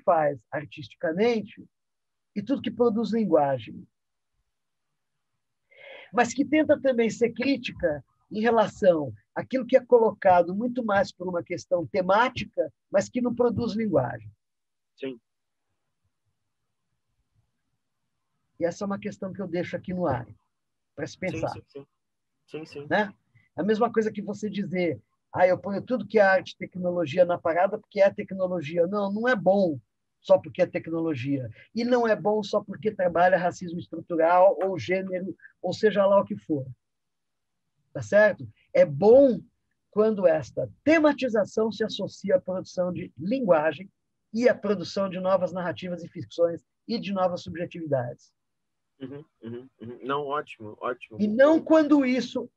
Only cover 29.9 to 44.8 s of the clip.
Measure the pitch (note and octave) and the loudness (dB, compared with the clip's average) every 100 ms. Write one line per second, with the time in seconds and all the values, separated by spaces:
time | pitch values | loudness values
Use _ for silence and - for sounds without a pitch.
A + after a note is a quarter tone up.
29.9 | _ _ _ - F#3 D3+ F3+ F3 F3 E3 | _ _ _ 2 2 2 -2 -2 -2 -6
30.9 | E3 E3 C3+ C3+ C#3 A#2 - - G#3+ A#3+ | -4 -2 -2 -2 -4 -4 -14 -12 -6 0
31.9 | B3 A#3 G#3 G#3 G#3+ G#3 G#3 G3+ - G#3+ | 2 2 0 0 -2 -2 -4 -4 -6 -6
32.9 | G#3 F3+ E3 F3+ F#3 F3 - F3 E3+ - | -2 0 4 4 4 2 -4 -8 -10 -10
33.9 | E3 - E3 D#3+ F3+ F#3+ D3+ F#3+ F3+ A2+ | -14 -6 0 4 8 6 6 -2 -4 -2
34.9 | F#3 F#3+ F#3 F#3 - - _ F3+ - G#3+ | -4 -4 -6 -8 -12 -18 _ -8 0 2
35.9 | G3 G3 G3+ G3+ G#3 - D3 C3 - _ | 4 4 4 2 -6 -6 -6 -6 -14 _
36.9 | _ _ _ _ _ _ _ _ _ _ | _ _ _ _ _ _ _ _ _ _
37.9 | D3 - G#3 G#3+ - A2+ - _ F3 F3+ | -14 0 4 4 2 -8 -18 _ 4 4
38.9 | C#3 G3+ C4 C#4 F#3+ - _ _ _ _ | 4 8 8 8 4 -6 _ _ _ _
39.9 | G3+ A3 G#3 F3+ D#3 B2 - C3 - - | 0 2 4 2 2 -2 -8 -8 -4 2
40.9 | D#4+ D4+ D4 C4 G#3+ F#3+ - A3 G3+ A3 | 4 4 2 0 -2 -2 -2 -2 -2 -6
41.9 | - G3 - - F#2+ - F#2 - - B2+ | -6 -10 -10 -2 -2 0 -8 -8 -4 -4
42.9 | F2 - - F3+ C4+ G#3+ D#3+ D#3 D#3 G3 | -4 -10 -10 -6 -4 2 2 2 -4 -12
43.9 | _ _ _ _ A3 A#3+ - G3+ G3 | _ _ _ _ 0 2 2 -2 -4